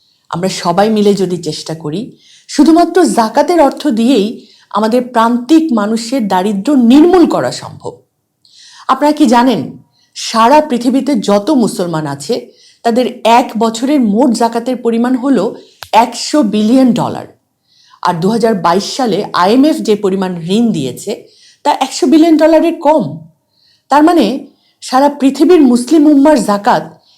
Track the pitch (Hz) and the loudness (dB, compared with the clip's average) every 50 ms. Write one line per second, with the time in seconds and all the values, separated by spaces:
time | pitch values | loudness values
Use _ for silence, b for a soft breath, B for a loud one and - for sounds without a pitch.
0 | _ _ _ _ _ _ - 170 190 185 185 - - 175 170 190 208 220 220 208 | _ _ _ _ _ _ -8 -4 -4 -4 -6 -4 -4 -2 0 2 2 2 2 2
1 | 202 202 202 202 190 175 180 165 160 156 151 - - - 156 160 - 151 151 202 | 2 2 2 0 -2 -4 -4 -6 -6 -8 -8 -8 -10 -12 -12 -10 -10 -10 -8 -8
2 | 254 - b b b b b b b b - - 294 320 320 339 339 339 339 381 | -10 -12 b b b b b b b b 0 2 4 4 4 4 2 2 2 0
3 | 330 226 190 233 220 220 - 294 294 339 349 330 277 - - - - 302 226 214 | 0 2 2 0 -2 0 0 0 0 2 2 2 2 0 0 -2 -4 -4 -2 0
4 | 226 254 277 208 190 - - B B B B B B B - 208 214 220 240 254 | 0 2 2 0 0 -2 -6 B B B B B B B -4 -2 -2 0 0 -2
5 | 247 240 - 226 226 233 240 240 - - 330 320 320 - 233 214 202 214 226 226 | -2 -2 0 0 0 2 0 -2 0 2 2 2 2 2 -2 -2 -2 -2 -4 -4
6 | - - 269 269 214 196 190 185 185 220 208 196 196 285 302 254 233 226 262 302 | -4 -4 -4 -4 -2 0 -2 0 0 -2 -4 -2 -2 0 2 2 4 6 6 6
7 | 320 349 370 359 302 - - 165 127 123 - - 131 110 104 - - 98 - - | 6 6 6 4 4 2 0 -2 -4 -4 -6 -8 -14 -16 -18 -14 -16 -16 -16 -16
8 | _ _ _ _ _ _ _ _ B B B B B B B B B - 262 262 | _ _ _ _ _ _ _ _ B B B B B B B B B -4 -2 0
9 | 294 294 294 294 302 220 240 240 247 262 220 160 120 - - - _ _ _ _ | 0 0 2 2 2 2 4 2 2 2 0 -2 -4 -10 -12 -18 _ _ _ _
10 | _ _ _ - - - - 226 226 240 294 302 302 - 240 233 233 262 226 269 | _ _ _ -14 -12 -6 -2 0 2 4 4 2 2 0 -4 -2 -2 -2 -2 -2
11 | - 285 294 202 - 202 202 208 202 320 311 254 208 - - - 175 175 165 156 | -2 -2 -4 -2 0 0 0 0 0 0 0 0 0 -2 -2 -4 -6 -4 -4 -6
12 | 156 143 139 139 - - 247 262 - b b b b b b b b 233 220 254 | -6 -6 -8 -10 -8 -8 -8 -8 -8 b b b b b b b b -2 0 0
13 | 254 - - - - 220 233 247 233 233 - 208 226 220 226 - 269 262 302 277 | -2 -4 -6 -4 0 2 2 2 2 0 -4 -2 -2 -2 -2 -4 -4 -2 0 0
14 | 233 202 196 226 285 254 208 - 233 226 233 233 233 269 254 247 240 233 233 226 | 0 0 0 2 2 0 2 0 -2 -2 -2 -4 -4 -4 -6 -4 -4 -2 -2 0
15 | 240 247 262 233 240 285 269 185 190 247 B B B B B B B B - 220 | 0 0 -2 -2 0 0 0 0 0 -2 B B B B B B B B 0 0
16 | 240 247 - - - - - 302 247 196 208 214 208 220 254 262 262 240 - 170 | 0 0 -4 -10 -8 -2 -2 0 0 0 -2 -2 0 2 2 4 2 2 0 0
17 | 139 113 80 60 - - - _ _ _ _ _ b b b b b b b b | -4 -6 -6 -10 -12 -16 -20 _ _ _ _ _ b b b b b b b b
18 | b 180 180 160 185 196 233 220 226 226 220 180 165 170 175 202 196 - - - | b -4 -2 0 -2 -2 0 0 0 0 -2 0 0 0 0 0 -2 -6 -6 -4
19 | 254 220 170 196 208 - - 160 180 196 233 262 277 311 277 214 196 220 208 202 | -4 -2 -2 -4 -4 -4 -2 0 0 2 2 2 2 2 0 -2 -2 -2 -2 0
20 | 208 185 190 196 185 185 180 170 160 175 196 226 240 220 170 156 131 127 120 - | 0 -4 -2 -2 -4 -6 -6 -8 -6 -4 -2 0 0 0 -2 -2 -6 -6 -8 -10
21 | - 202 - - - b b b b b b b b 285 - - 320 - - - | -10 -10 -10 -10 -12 b b b b b b b b -4 -2 -2 -4 -6 -4 -4
22 | 359 254 320 302 330 339 311 294 311 311 320 311 320 339 330 - - 285 320 285 | 0 2 4 4 4 4 4 4 4 4 4 4 2 0 -4 -2 0 0 0 0
23 | 180 139 - - - - _ _ _ _ _ _ _ _ _ _ _ - 262 294 | 0 -4 -8 -14 -18 -20 _ _ _ _ _ _ _ _ _ _ _ 0 2 4
24 | 302 349 349 320 226 196 247 - - b b b b b b b - - 254 262 | 4 4 4 2 2 0 -2 -6 -10 b b b b b b b -12 -2 0 2
25 | 285 285 - - 262 269 277 - 330 339 359 320 277 247 240 240 - - 311 320 | 2 0 0 0 -2 -2 0 2 4 4 6 6 6 4 2 0 0 2 2 4
26 | 285 302 294 277 277 311 302 233 185 208 202 202 - 247 196 156 165 - - _ | 4 4 4 4 4 4 4 2 0 -2 -4 -2 0 0 0 0 -2 -8 -18 _
27 | _ _ _ | _ _ _